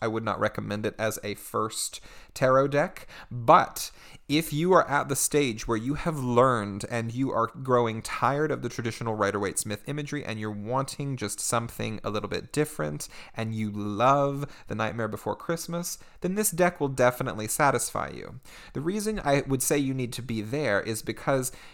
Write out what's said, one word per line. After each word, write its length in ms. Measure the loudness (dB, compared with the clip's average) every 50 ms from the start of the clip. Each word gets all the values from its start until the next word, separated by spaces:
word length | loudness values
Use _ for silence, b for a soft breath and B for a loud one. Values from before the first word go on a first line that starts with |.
I 60 | -4 -2
would 160 | -2 -2 -2
not 160 | -2 0 0
recommend 460 | 0 0 0 -2 -6 -4 -4 -2 -2
it 80 | -2 -2 0
as 200 | -2 -2 -2 -2
a 120 | -6 -6 -6
first 640 | -8 -8 -6 -2 -2 -2 -2 -2 -4 -6 -6 -8 -12 B B B B B B B
tarot 340 | 2 4 6 6 6 6 4
deck, 380 | 2 2 0 0 -2 -10 -16 B B B B B
but 600 | -10 2 6 8 8 8 8 4 -2 -8 -8 -10 B B B B B B B 0
if 180 | 0 0 0 0
you 220 | 0 2 6 6
are 160 | 8 6 6 6
at 220 | 2 0 0 0
the 40 | 0
stage 540 | 0 0 2 2 2 2 2 -2 -4 -2 -2
where 80 | -2
you 160 | 0 0 -2
have 260 | -4 -2 -2 -4 -2 -2
learned 680 | 0 4 6 6 8 6 6 2 0 -2 -4 -6 -6 -4
and 220 | -4 -4 -4 -4
you 180 | -2 -2 -2 0
are 160 | 2 0 0 0 -2 -4
growing 380 | 0 2 4 4 4 2 0 -4
tired 500 | -6 -6 -2 0 2 2 2 2 0 0
of 120 | -2 -2
the 80 | -4 -6
traditional 440 | -4 -4 -4 -4 -4 -4 -4 -2 0
Rider-Waite-Smith 720 | 2 2 2 2 2 0 -2 -2 -2 -4 -4 -6 -6 -6
imagery 380 | -6 -6 -6 -6 -6 -6 -6 -6
and 160 | -6 -6 -6
you're 100 | -6 -6
wanting 680 | -6 -6 -4 -2 -2 -2 -2 -2 -6 -6 -6 -4 -4 -4
just 200 | -4 -4 -4 -4
something 640 | -2 0 0 0 0 -2 -6 -6 -6 -6 -6 -4
a 60 | -4 -2
little 220 | -2 -2 -2 -2
bit 200 | -4 -4 -6 -4
different 600 | -2 -2 -2 -2 -2 -6 -6 -6 -6 -8 -10 -12 B B B B B
and 180 | -6 -6 -4 -4
you 160 | -4 -4 -4
love 760 | -4 -4 -6 -4 0 4 4 4 6 4 2 0 -2 -4 -8 -10 B B B B
The 60 | -4
Nightmare 340 | -4 -4 -2 -2 -2 -4 -4
Before 280 | -4 -4 -4 -6 -6
Christmas, 640 | -4 -4 -4 -4 -4 -4 -6 -6 -6 -6 -6 -8 -10 b b b b
then 120 | -4 -2 0
this 160 | 0 0 0
deck 300 | 2 4 2 2 2 0
will 80 | -2 0
definitely 580 | 2 4 4 4 4 2 -2 -4 -4 -4 -4
satisfy 640 | -2 2 4 4 6 4 4 0 -2 -4 -4 -6 -6
you. 320 | -8 -10 -12 -12 -14 -16 -16 B B B B B
The 80 | B -4
reason 400 | -2 -2 -2 -2 -2 -2 -2 0
I 200 | 2 4 4 4 4
would 160 | 2 0 0
say 140 | 2 2 2
you 160 | 2 2 0
need 220 | 0 -2 -2 -4 -4
to 80 | -6
be 180 | -6 -4 -4 -4
there 400 | -4 -2 -2 -2 2 2 2 2
is 220 | 2 0 -4 -4
because 500 | -4 -6 -6 -4 0 0 2 2 0 -2 B B B B